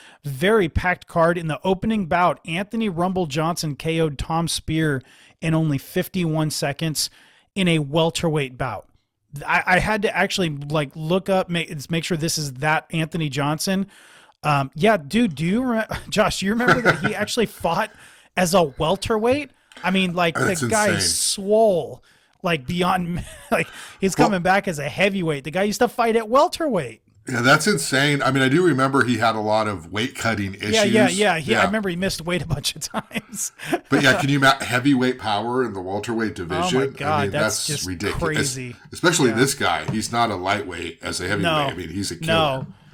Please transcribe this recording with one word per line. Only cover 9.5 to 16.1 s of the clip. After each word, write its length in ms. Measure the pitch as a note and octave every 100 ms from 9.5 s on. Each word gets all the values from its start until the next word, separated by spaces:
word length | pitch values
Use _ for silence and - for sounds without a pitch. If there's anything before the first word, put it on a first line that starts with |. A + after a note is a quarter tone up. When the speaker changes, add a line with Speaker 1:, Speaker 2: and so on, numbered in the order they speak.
| E3+ F#3
Speaker 1:
I 120 | F3+
had 240 | D#3 G#3+
to 120 | G#3
actually, 360 | E3+ F#3+ - E3+
like, 400 | C#3+ C#3+ D#3 C#3+
look 360 | E3 D#3 F#3 F#3
up, 180 | F#3+ F3+
make, 420 | E3+ D#3+ D#3 -
make 140 | E3
sure 140 | - E3+
this 180 | D#3+ -
is 160 | C#3+
that 320 | B2+ D3+ D#3 -
Anthony 400 | E3 D#3 F3 D#3
Johnson. 560 | C3+ C#3+ D3+ - F#3+ G3 - - - - _
Um, 280 | D3+ C#3+ C3+
yeah, 240 | D#3+ G3 G#3
dude, 360 | C#3 G#3+ A#3+
do 120 | C3+ E3
you 180 | G#3+
re-, 200 | B3+ A3+ A3 -
<laughs> 120 | -